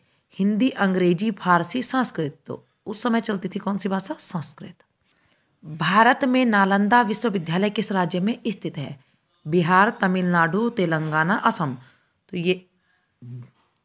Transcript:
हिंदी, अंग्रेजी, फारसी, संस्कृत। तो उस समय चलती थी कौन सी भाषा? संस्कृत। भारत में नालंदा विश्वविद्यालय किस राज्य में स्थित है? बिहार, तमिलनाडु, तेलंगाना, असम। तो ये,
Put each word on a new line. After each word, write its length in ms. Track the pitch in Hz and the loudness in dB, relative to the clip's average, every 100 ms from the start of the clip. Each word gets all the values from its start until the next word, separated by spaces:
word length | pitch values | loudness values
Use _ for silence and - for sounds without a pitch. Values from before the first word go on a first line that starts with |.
| _ _ _ - | _ _ _ -2
हिंदी, 300 | 196 208 262 | 0 2 0
अंग्रेजी, 640 | - 190 185 180 180 220 | 2 0 2 2 2 -2
फारसी, 520 | - 180 175 170 254 | -2 2 2 2 -6
संस्कृत। 560 | - 262 240 - 147 - - | -2 -2 -2 -2 -6 -8 -14
तो 200 | 127 _ _ - | -14 _ _ -10
उस 160 | 214 | -4
समय 200 | 247 226 | 0 0
चलती 260 | 226 196 - | 0 -4 -4
थी 120 | 196 | -6
कौन 180 | 196 202 | -4 -4
सी 120 | 196 | -2
भाषा? 260 | 190 - 311 | -4 -4 -8
संस्कृत। 560 | - 175 139 - 165 - _ _ _ _ _ _ _ _ 156 | -6 -4 -6 -8 -14 -20 _ _ _ _ _ _ _ _ -14
भारत 600 | 156 160 202 233 269 262 | -4 2 4 4 4 2
में 200 | 254 247 | 2 4
नालंदा 560 | 208 196 196 208 240 | 4 4 4 4 4
विश्वविद्यालय 680 | 220 214 240 185 156 175 208 | 2 0 -2 -2 -2 -2 0
किस 220 | 214 208 | -2 -2
राज्य 280 | 196 175 180 | -2 -2 -2
में 200 | 202 247 240 | -2 -4 -6
स्थित 300 | - 165 151 | -6 -8 -8
है? 220 | 131 139 _ _ _ _ 151 | -12 -12 _ _ _ _ -2
बिहार, 420 | 175 165 185 208 | 0 4 4 4
तमिलनाडु, 800 | 233 190 185 180 175 165 190 233 | 2 0 0 2 2 2 2 -2
तेलंगाना, 640 | - 170 160 156 156 160 220 | 0 -2 0 -2 0 0 0
असम। 420 | 233 - 151 120 - _ _ _ - | 0 0 -4 -4 -14 _ _ _ -12
तो 80 | 180 | -6
ये, 280 | 170 180 _ _ _ _ _ _ 123 123 - _ _ _ | -2 -4 _ _ _ _ _ _ -18 -18 -18 _ _ _